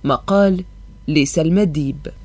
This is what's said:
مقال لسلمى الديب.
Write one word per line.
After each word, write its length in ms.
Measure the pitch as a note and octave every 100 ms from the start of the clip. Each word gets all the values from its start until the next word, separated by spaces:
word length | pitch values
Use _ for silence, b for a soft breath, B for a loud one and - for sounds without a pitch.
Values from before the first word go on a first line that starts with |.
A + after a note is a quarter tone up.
مقال 600 | - C3+ - G3 G3 F#3 F#3 - - - -
لسلمى 540 | D3+ C#3+ E3+ D#3+ F#3
الديب. 340 | G3+ D3+ C#3 C#3+ - -